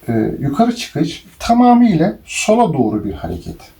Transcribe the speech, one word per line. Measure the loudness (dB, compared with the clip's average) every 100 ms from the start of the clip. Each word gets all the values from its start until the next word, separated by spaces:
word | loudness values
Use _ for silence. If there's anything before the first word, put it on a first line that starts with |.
| -4
e, | -2 -2 -4
yukarı | -6 0 0 -2
çıkış | -8 -4 -4 -4 -18 _
tamamıyla | -2 4 6 6 6 4 0 -2 -10
sola | -8 0 2 2
doğru | 0 -2 -2 -6
bir |
hareket. | -8 -8 -10 -10 -16 -20 _